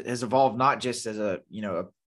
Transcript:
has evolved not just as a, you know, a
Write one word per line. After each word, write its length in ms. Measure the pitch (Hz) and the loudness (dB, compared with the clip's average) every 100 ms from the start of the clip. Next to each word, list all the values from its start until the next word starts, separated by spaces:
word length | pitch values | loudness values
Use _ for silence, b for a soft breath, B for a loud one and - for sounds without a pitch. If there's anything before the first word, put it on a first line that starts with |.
| - | -2
has 180 | 120 | -6
evolved 340 | 117 127 135 113 | 0 4 4 4
not 220 | 135 117 | 2 2
just 260 | 123 117 113 | -2 -4 -6
as 140 | 107 | -4
a, 220 | 107 92 - | -2 -4 -8
you 120 | 101 | -8
know, 140 | 104 85 | -4 -4
a 100 | 92 _ _ | -6 _ _